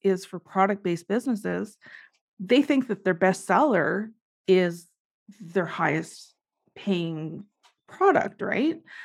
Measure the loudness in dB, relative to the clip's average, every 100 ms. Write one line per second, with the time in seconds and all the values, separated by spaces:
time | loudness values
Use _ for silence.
0 | -2 -2 -6 -16 _ 0 2 0 -4 -4
1 | -2 -4 -2 -4 -4 -6 -8 -14 -20 -20
2 | -20 _ _ -10 2 2 4 0 0 -2
3 | -2 2 2 0 0 2 4 2 0 -2
4 | -6 -14 _ _ 2 4 4 -4 -16 _
5 | _ _ _ -20 -6 -4 -4 -2 0 0
6 | -4 -14 -20 _ _ _ _ -10 -4 -2
7 | -2 -6 -10 -12 -18 _ _ _ _ 0
8 | 4 4 0 -6 -4 -2 -2 -4 -14 -20